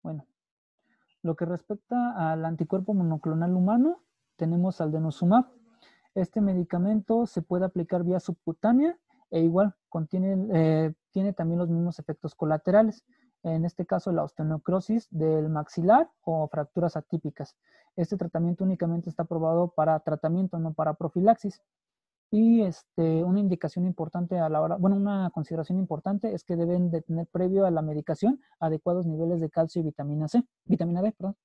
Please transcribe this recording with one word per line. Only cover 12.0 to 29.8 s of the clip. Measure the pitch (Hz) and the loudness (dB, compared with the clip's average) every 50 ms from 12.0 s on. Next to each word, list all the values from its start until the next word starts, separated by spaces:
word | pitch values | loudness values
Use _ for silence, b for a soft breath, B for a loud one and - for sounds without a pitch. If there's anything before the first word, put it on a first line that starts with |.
| 156 - 156 _ - 160 - | -10 -10 -10 _ -8 -12 -6
colaterales. | _ - 151 156 156 _ - 180 208 220 220 214 - _ b b b b b b _ _ | _ -2 0 0 0 _ 4 4 4 4 4 0 -6 _ b b b b b b _ _
En | 170 165 160 165 | -4 -2 0 -2
este | 170 - - 175 | -2 -4 -6 -4
caso, | - 196 180 - 196 175 | -2 -2 -2 0 0 -2
la | 165 151 | -2 -2
osteonecrosis | 147 _ - 156 156 156 147 _ - 180 190 185 - 220 233 - _ | -4 _ -6 -4 -4 -4 -4 _ -2 -2 -2 0 0 -2 -2 -2 _
del | - 160 160 156 156 156 151 156 | -6 -2 0 0 2 0 0 0
maxilar | 160 151 151 - - - 165 185 220 269 330 - _ _ | -2 -4 -4 -6 -6 -2 4 4 6 6 4 2 _ _
o | _ - 165 160 156 | _ -4 -2 -2 -2
fracturas | 147 - 156 147 - _ 175 170 165 - | -4 -4 -6 -6 -4 _ -2 -2 -2 -2
atípicas. | 160 151 _ - 165 - 156 - - 143 - _ b b b b b b b b | -4 -8 _ -6 -6 -4 -6 -10 -10 -14 -14 _ b b b b b b b b
Este | - 170 - 208 | -4 -4 -2 -2
tratamiento | 190 - 170 - 165 170 175 175 - 196 | -6 -6 -4 -2 -2 -2 -2 -2 0 0
únicamente | 185 185 - - 165 170 170 170 170 | -2 0 0 -2 -2 -2 -2 -4 -6
está | 156 - 165 | -6 -6 -6
aprobado | - 170 165 160 160 165 170 175 175 | -4 -4 -2 0 2 2 2 0 0
para | _ - 156 160 160 156 | _ 0 2 2 2 0
tratamiento, | _ - 151 147 - 160 165 180 190 185 - | _ -4 -4 -2 -2 -2 0 0 0 -2 -2
no | 165 165 160 156 | -4 -4 -4 -4
para | - 156 156 151 | -2 -2 -2 -2
profilaxis. | - 180 160 _ 180 185 214 226 - - 208 - _ _ _ _ _ _ _ _ _ _ _ _ _ _ _ | -4 -6 -4 _ 2 4 4 4 4 0 -10 -10 _ _ _ _ _ _ _ _ _ _ _ _ _ _ _
Y, | - 208 226 226 233 233 | 2 4 6 6 6 4
este, | 208 185 165 - _ _ _ - 165 165 160 160 170 | 4 0 -2 -8 _ _ _ -2 0 2 2 2 2
una | 180 185 202 | 2 2 2
indicación | 208 190 180 170 - 156 - 180 180 | 2 0 0 -2 -4 -6 -4 -2 -2
importante | 185 175 - 165 160 - 175 175 170 185 180 | -2 -2 -4 -6 -6 -4 -6 -4 -2 -2 -2
a | 165 156 | 0 0
la | 156 151 | 0 0
hora, | 156 160 170 | 0 0 0
bueno, | 185 175 190 202 | 2 2 2 4
una | 196 202 202 202 196 190 175 | 2 0 0 0 -2 -2 -2
consideración | - 165 151 - 160 160 156 - 180 190 | -2 -4 -6 -4 -4 -6 -4 -2 -2 -2
importante | 190 170 156 151 - 190 202 202 - 226 202 | -2 -2 -4 -6 -4 -4 -4 -2 -4 -4 -6
es | 175 - | -6 -6
que | - 175 | -4 -2
deben | 170 170 170 175 180 180 175 | -2 0 0 0 0 0 0
de | 165 160 | 0 -2
tener | 160 - 165 165 170 | -4 -4 -4 -4 -4
previo | - _ 175 180 180 190 196 196 | -6 _ -2 -2 0 2 2 2
a | 185 | 2
la | 170 160 | 2 0
medicación | 156 156 151 151 147 - 160 - - 220 277 262 b b b b | -2 -2 -4 -6 -4 -4 -4 0 0 0 0 0 b b b b
adecuados | 165 160 160 151 _ 180 175 180 180 | -2 -2 -2 -2 _ -2 -2 0 0
niveles | 165 156 156 165 165 175 165 | -2 -2 -2 -2 -2 0 -2
de | 165 151 | -2 -2
calcio | _ 165 165 165 - 175 | _ -2 -2 0 0 -2